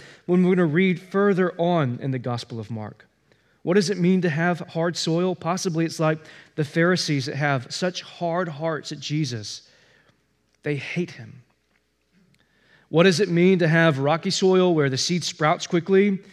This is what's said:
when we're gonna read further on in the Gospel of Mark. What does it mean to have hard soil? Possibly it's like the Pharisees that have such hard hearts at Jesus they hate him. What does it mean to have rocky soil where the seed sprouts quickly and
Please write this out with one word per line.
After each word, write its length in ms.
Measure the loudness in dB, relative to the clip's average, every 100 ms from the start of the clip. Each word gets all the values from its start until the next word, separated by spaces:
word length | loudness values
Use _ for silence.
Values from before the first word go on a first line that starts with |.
| -14 -12 0
when 180 | 2
we're 100 | 4
gonna 120 | 4 2
read 340 | 2 2 0
further 520 | -4 0 2 2 0 0
on 380 | 0 0 0 -2
in 120 | -4
the 60 | -4
Gospel 420 | -4 -6 -8 -12
of 100 | -10
Mark. 360 | -10 -10 -14 _ _ _ _ _ _
What 120 | 0
does 160 | 2 2
it 80 | 2
mean 240 | 2 4
to 80 | 2
have 300 | 0 0 -2
hard 360 | -4 -4 -2 -2
soil? 380 | -2 0 0
Possibly 500 | -2 -4 -4 -2 -2
it's 160 | -2 0
like 180 | 0 0 -6 -20 -10
the 100 | -6
Pharisees 640 | -2 0 2 2 0 -2 -2
that 100 | -2
have 360 | -2 -2 -4
such 300 | -6 -4 -6
hard 460 | -12 -8 -4 -4 -4
hearts 440 | -4 -6 -6 -8
at 80 | -12
Jesus 640 | -4 -2 -2 -4 -10 -14 -18 _ _ _ _ _ _ _ _ _
they 140 | -6 -6
hate 360 | -6 -6 -6
him. 300 | -8 -18 -20 _ _ _ _ _ _ _ _ _ _ _ _ _ _ _
What 140 | 4
does 180 | 4 4
it 80 | 2
mean 300 | 4 4 4
to 100 | 4
have 300 | 4 4 2
rocky 320 | 0 -2 -2
soil 440 | 0 2 4 4
where 140 | 2 0
the 80 | -2
seed 260 | -2 -4
sprouts 440 | -4 -2 0 0 -2
quickly 420 | -2 2 4 4
and 120 | 0 -8